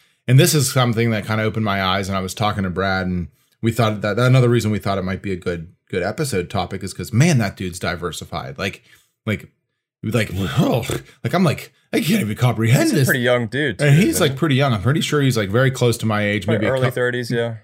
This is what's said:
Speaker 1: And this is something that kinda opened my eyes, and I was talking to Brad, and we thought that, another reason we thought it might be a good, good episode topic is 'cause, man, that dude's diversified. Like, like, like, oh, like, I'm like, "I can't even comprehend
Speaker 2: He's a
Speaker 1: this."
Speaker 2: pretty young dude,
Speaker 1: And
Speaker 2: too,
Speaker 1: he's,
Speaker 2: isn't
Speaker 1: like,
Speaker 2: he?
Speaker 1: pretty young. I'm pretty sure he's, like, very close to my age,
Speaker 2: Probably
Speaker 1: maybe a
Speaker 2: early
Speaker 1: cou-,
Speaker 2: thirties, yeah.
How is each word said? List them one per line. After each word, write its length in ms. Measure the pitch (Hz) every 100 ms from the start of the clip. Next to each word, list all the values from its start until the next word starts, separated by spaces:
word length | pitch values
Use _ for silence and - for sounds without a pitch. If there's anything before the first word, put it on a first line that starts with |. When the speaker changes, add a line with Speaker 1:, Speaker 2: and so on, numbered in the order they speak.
| _ _ -
Speaker 1:
And 120 | 131
this 160 | 175 151
is 180 | 135
something 380 | 131 120 113 117
that 160 | 107 98
kinda 160 | 110
opened 200 | 107 104
my 200 | 110 98
eyes, 260 | 95 98 95
and 80 | 98
I 40 |
was 120 | 92
talking 300 | - 107 104
to 80 | 95
Brad, 340 | 87 98 95 92
and 220 | 90 82 _ _ _
we 100 | 113
thought 300 | 113 110 104
that, 160 | 104 101
another 320 | 127 131 123
reason 220 | 120 110
we 80 | 104
thought 180 | 104 98
it 60 |
might 180 | 92 95
be 100 | 101
a 40 | 90
good, 340 | 92 85 82 _ _
good 140 | 95
episode 480 | 90 - 147 95 85
topic 340 | 98 87 98
is 120 | 98 -
'cause, 180 | 90
man, 240 | 113 165 139
that 180 | 101 -
dude's 220 | 92 87
diversified. 800 | 90 87 85 82 85 85 65 71
Like, 240 | 95 - _ _ _ _ -
like, 240 | 98 - _ _ _ _ _
like, 260 | 110 117 107
oh, 520 | 90 95 131 269 165 - - - _
like, 100 | 120
I'm 100 | 170
like, 300 | 175 - - _ _
"I 80 | -
can't 200 | 160 214
even 140 | 107 107
comprehend 480 | 123 104 113 123
Speaker 2:
He's 80 | 330
a 40 | 208
Speaker 1:
this." 100 | 131
Speaker 2:
pretty 140 | 139
young 260 | 120 123 113
dude, 340 | 131 147 95
Speaker 1:
And 140 | 143 147
Speaker 2:
too, 60 |
Speaker 1:
he's, 80 | 254 311
Speaker 2:
isn't 60 |
Speaker 1:
like, 100 | 160
Speaker 2:
he? 40 | 135
Speaker 1:
pretty 160 | 165 131
young. 160 | 139
I'm 80 | 110
pretty 180 | 104 156
sure 200 | - 151
he's, 140 | 139 110
like, 140 | 98
very 220 | 110 131
close 260 | 131 123 113
to 80 | 110
my 160 | 104
age, 220 | 104 104 92
Speaker 2:
Probably 140 | -
Speaker 1:
maybe 80 | -
a 40 |
Speaker 2:
early 140 | 131 127
Speaker 1:
cou-, 60 |
Speaker 2:
thirties, 400 | 127 123 123 120
yeah. 240 | 120 117 110